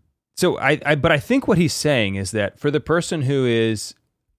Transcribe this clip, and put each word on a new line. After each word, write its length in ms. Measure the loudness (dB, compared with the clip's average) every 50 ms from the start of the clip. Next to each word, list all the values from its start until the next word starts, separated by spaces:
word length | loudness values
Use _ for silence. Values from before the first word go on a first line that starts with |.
| _ _ _ _ _ _ _ 0
so 220 | 0 0 0 0
I, 200 | 0 0 0 0 2
I, 100 | 0 0
but 160 | 2 2 2
I 60 | 2 2
think 280 | 2 0 0 0 2 2
what 100 | 2 2
he's 160 | 2 2 0
saying 420 | -2 0 0 2 2 2 0 -2
is 160 | -4 -6 -4
that 280 | -2 -2 -2 -2 -4 _
for 100 | -4 -2
the 100 | -2 -2
person 440 | -2 0 -2 -2 0 -2 -4 -2 -2
who 220 | 0 0 0 2
is, 500 | 2 2 2 2 0 0 -2 -6 -10 -16 _ _ _ _ _ _ _ _